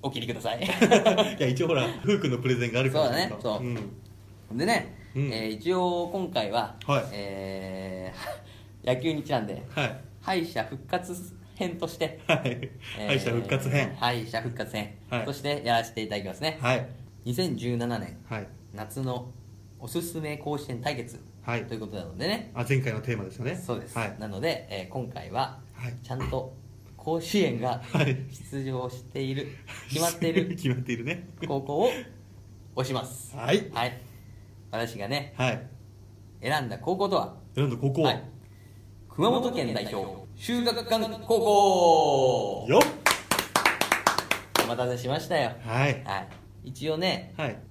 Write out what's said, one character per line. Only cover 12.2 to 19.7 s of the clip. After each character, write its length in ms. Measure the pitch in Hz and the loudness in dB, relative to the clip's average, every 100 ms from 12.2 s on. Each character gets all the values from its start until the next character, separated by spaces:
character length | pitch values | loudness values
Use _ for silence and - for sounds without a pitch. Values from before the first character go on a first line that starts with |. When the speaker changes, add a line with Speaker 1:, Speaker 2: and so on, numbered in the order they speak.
| - | 0
Speaker 2:
は 80 | 160 | 2
い。 40 | |
Speaker 1:
え 260 | 131 123 135 - - - | 2 -4 -8 -10 -12 -8
ー、 80 | 104 | 0
Speaker 2:
敗 140 | 135 | 2
者 100 | 120 | 2
復 180 | 117 120 | 0 0
活 220 | 135 131 | 0 2
編。 260 | 139 131 - | 2 0 0
Speaker 1:
敗 280 | 120 120 110 | 0 0 -2
者 160 | 110 | -4
復 120 | 120 | -4
活 220 | 117 104 107 | -6 -4 -4
編 180 | 101 - - | -6 -10 -4
Speaker 2:
は 140 | 123 | -4
い。 20 | |
Speaker 1:
と 80 | 123 | -2
し 100 | 139 | -4
て 200 | 139 147 | -2 -2
や 100 | 117 | 4
ら 100 | 117 | 2
せ 100 | 117 | 2
て 80 | - | -4
い 60 | 107 | -4
た 80 | 104 | -4
だ 60 | |
き 40 | 95 | -4
ま 80 | |
す 80 | 92 | -4
ね。 160 | 151 156 | -4 0
Speaker 2:
は 140 | 123 | 2
い。 120 | 131 131 - - - | 2 0 -10 -16 -10
Speaker 1:
二 100 | 123 | -4
千 220 | 120 180 123 | 0 0 0
十 200 | 117 120 | -2 0
七 220 | 120 117 | 0 -2
年、 200 | 95 - - | -4 -12 -8
Speaker 2:
は 120 | 110 | -8
い。 80 | 98 - - | -8 -14 -16
Speaker 1:
夏 260 | 101 107 135 | -12 -10 -4
の 300 | 131 123 123 - - - - | -4 -4 -6 -14 -18 -20 -20